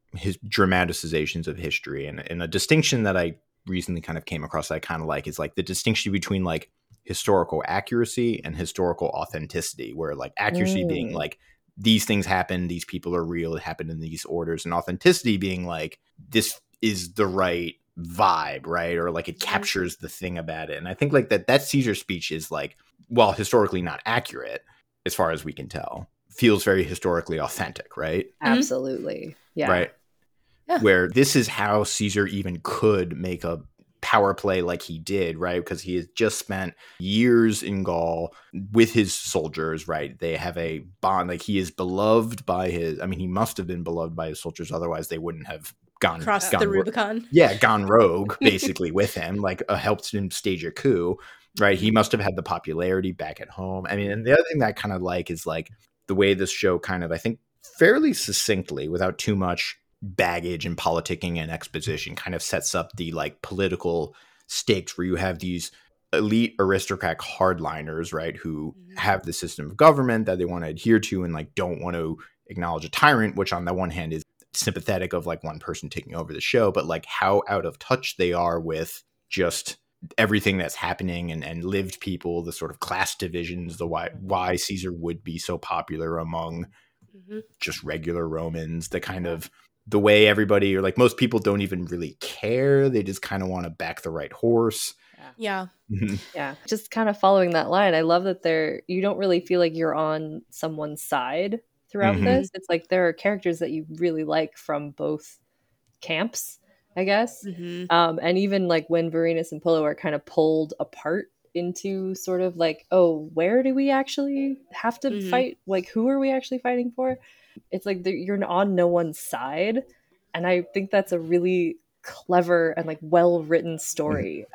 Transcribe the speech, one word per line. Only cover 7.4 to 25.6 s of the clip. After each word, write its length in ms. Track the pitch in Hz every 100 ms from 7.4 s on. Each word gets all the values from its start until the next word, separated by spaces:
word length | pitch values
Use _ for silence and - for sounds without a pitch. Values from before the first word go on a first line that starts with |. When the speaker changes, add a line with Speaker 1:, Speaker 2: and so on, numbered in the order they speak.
| 82 78 -
Speaker 1:
accuracy 760 | 95 - 120 117 - 117 110
and 120 | 78 78
historical 520 | 85 - 90 82 80
authenticity, 840 | 69 78 78 73 85 - - 57
where, 220 | 69 78
like, 180 | 71 65 -
accuracy 460 | 104 175 98 95 170
being, 220 | 87 85
Speaker 2:
Mm. 40 |
Speaker 1:
like, 240 | 82 76 - _ _ _ -
these 280 | 110 110 -
things 180 | 104
happen, 440 | 92 95 87 90 87
these 160 | 85 -
people 280 | 90 87
are 100 | 87
real, 300 | 82 85 82 82
it 60 |
happened 280 | 82 82 80
in 100 | 80
these 240 | 80 80
orders, 400 | - 85 82 82
and 80 | 85
authenticity 640 | 85 - 90 180 180 123 101
being, 300 | 95 90 87
like, 320 | 80 78 - _ _ -
this 280 | 113 107 - _ -
is 340 | 110 95 87
the 120 | 104 101
right 480 | 95 92 87 85 - _ -
vibe, 680 | 85 85 98 80 73 69 73
right? 300 | 85 85 85
Or, 140 | 85
like, 180 | 82 85
it 100 | 82
Speaker 3:
Mm-hmm. 120 | -
Speaker 1:
captures 440 | 98 98 98 87 -
the 120 | 78
thing 300 | - 92 87
about 320 | 80 80 80
it. 80 | 73
And 100 | 87
I 60 |
think, 180 | 95 143
like, 160 | 139 110
that, 160 | 101 87
that 140 | 131
Caesar 320 | - 139 123
speech 360 | 95 - 90 -
is, 200 | 80 78
like, 260 | 76 71 _ _ _ -
while 240 | 117 104
historically 500 | - 101 120 101 92
not 180 | 87 69 110
accurate, 580 | 120 - 64 62 65 _ _ _ _
as 100 | 90
far 160 | - 82
as 120 | 80
we 80 | 78
can 160 | 73